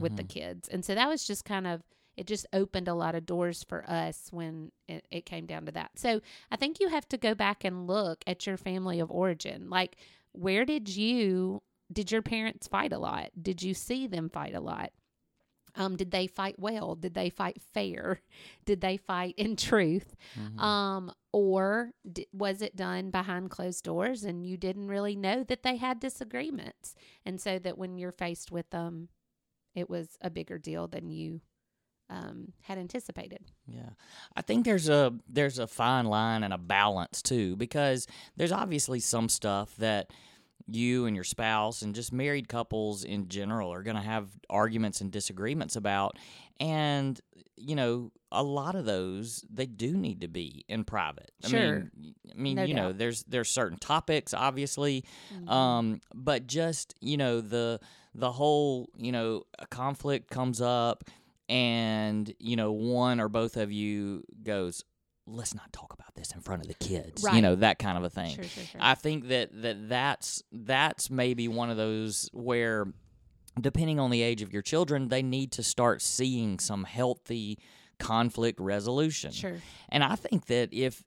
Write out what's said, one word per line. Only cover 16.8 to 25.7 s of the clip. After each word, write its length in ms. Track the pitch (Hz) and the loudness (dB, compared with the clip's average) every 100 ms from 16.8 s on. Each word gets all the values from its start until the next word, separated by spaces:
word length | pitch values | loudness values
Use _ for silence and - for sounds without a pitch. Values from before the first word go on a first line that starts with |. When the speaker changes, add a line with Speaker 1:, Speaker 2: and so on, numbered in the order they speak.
| 175 | -4
Speaker 1:
Did 180 | 165 180 | -4 -4
they 160 | 170 180 | -2 -2
fight 320 | - 180 - - | -2 -4 -4 -8
fair? 460 | 214 196 170 - 190 _ - | -4 -4 -4 -4 -4 _ -20
<laughs> 220 | - - | -20 -10
Did 160 | - 196 | -2 0
they 160 | 190 190 | 0 -2
fight 380 | - 180 180 - | -2 -2 -2 -2
in 200 | 214 214 | -2 0
truth? 600 | - 220 165 180 - - - - | 4 6 6 4 0 -14 -16 -10
Speaker 2:
Mm-hmm. 180 | 107 107 | -10 -2
Speaker 1:
Um, 540 | 208 208 196 190 180 - _ | 0 2 0 -2 -6 -14 _
or 580 | 208 196 190 190 214 240 - 190 | 2 4 4 4 2 -2 -8 -12
d-, 160 | 175 - | -12 -10
was 300 | 190 202 196 | -4 -2 -2
it 140 | 208 190 | -4 -4
done 340 | 180 180 190 | -4 -2 -2
behind 400 | 185 190 180 185 | -2 -2 -4 -6
closed 340 | - 185 175 | -6 -6 -6
doors 400 | 170 165 214 247 | -4 0 0 -2
and 180 | 202 175 | -4 -6
you 140 | 180 185 | -6 -4
didn't 320 | 185 196 196 | -4 -4 -4
really 260 | 202 208 202 | -2 -2 -2
know 280 | 190 240 | 0 0
that 180 | 254 254 | 0 -2
they 120 | 262 | 0